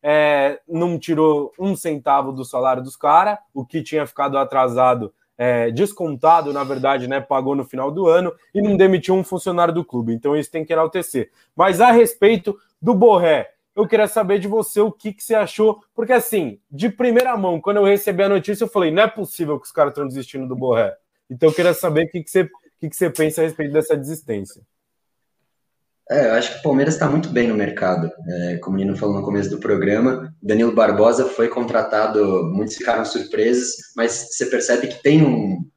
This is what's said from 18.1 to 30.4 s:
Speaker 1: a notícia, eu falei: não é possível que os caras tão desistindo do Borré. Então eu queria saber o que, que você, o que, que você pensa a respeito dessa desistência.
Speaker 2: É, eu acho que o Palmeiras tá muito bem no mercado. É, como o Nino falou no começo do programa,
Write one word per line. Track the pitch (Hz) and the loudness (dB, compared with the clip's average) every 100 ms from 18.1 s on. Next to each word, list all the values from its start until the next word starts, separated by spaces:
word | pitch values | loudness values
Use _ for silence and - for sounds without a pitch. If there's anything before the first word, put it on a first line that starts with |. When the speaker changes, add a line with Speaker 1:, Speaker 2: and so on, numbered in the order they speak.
| 180 | 0
Speaker 1:
a | 196 | 0
notícia, | 196 - 202 | 0 -2 -4
eu | 233 | -2
falei: | 202 170 | 0 0
não | 160 | 2
é | 220 | 0
possível | - 190 - 160 143 | -2 -12 -6 -6 -6
que | |
os | - | -6
caras | - 143 | 0 0
tão | 143 143 | 0 -8
desistindo | 135 123 139 131 | -8 -10 -10 -10
do | |
Borré. | 123 127 117 104 - _ _ _ | -6 -2 0 0 -4 _ _ _
Então | 127 160 | 2 2
eu | |
queria | 151 175 | 4 0
saber | 160 175 151 | 0 0 0
o | 165 | -2
que, | 180 | -6
que | 156 | -4
você, | 185 | -2
o | 170 - _ _ | -2 -6 _ _
que, | 160 | -12
que | - | -4
você | 170 | -4
pensa | 156 156 156 | 0 -2 0
a | |
respeito | 160 156 151 | -2 -2 -2
dessa | 151 156 151 | -2 0 -2
desistência. | 135 160 - 107 95 - _ _ _ _ _ _ _ _ _ _ _ _ _ _ - | -4 -10 -8 -8 -8 -16 _ _ _ _ _ _ _ _ _ _ _ _ _ _ -4
Speaker 2:
É, | 139 123 | 0 2
eu | |
acho | 113 120 | 2 -2
que | - | -6
o | |
Palmeiras | 160 135 139 - | 0 2 0 0
tá | 151 | 0
muito | 151 - | 0 0
bem | 120 117 | 0 0
no | |
mercado. | 107 101 - 95 87 82 - 85 | 0 -4 -2 -2 -2 -4 -8 -10
É, | 87 87 87 | -6 -6 -6
como | 90 98 | -4 -2
o | |
Nino | 98 98 | -2 -2
falou | 107 98 | -2 -2
no | |
começo | 98 101 98 | -2 -2 -2
do | - | -6
programa, | - 101 98 104 127 131 - - | -2 0 2 2 2 0 -8 -14